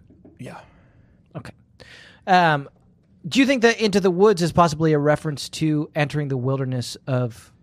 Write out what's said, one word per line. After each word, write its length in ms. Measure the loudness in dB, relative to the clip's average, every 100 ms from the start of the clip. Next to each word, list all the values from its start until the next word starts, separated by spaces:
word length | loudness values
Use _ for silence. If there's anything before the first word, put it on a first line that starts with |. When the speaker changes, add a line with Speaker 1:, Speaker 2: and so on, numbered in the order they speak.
| _ _ -20 -20
Speaker 1:
Yeah. 200 | -18 -18 -20 _ _ _ _ _ _ -18
Speaker 2:
Okay. 160 | -18 -20 _ -20 -20 -20 -20 _ 2
Um, 440 | 4 4 0 -4 _ _ _ _ _ -2
do 120 | 2
you 60 | 2
think 180 | 4
that 160 | 2 2
Into 180 | 0 2
the 120 | 2
Woods 300 | 4 4 4
is 100 | 0
possibly 400 | 2 2 2 0
a 60 | 2
reference 500 | 2 0 -2 -10 -10
to 420 | -4 -2 -2 -4
entering 360 | -4 -4 -4 -6
the 80 | -4
wilderness 580 | -4 -4 -4 -6 -8 -10 -4
of 460 | -4 -4 -8 -20 _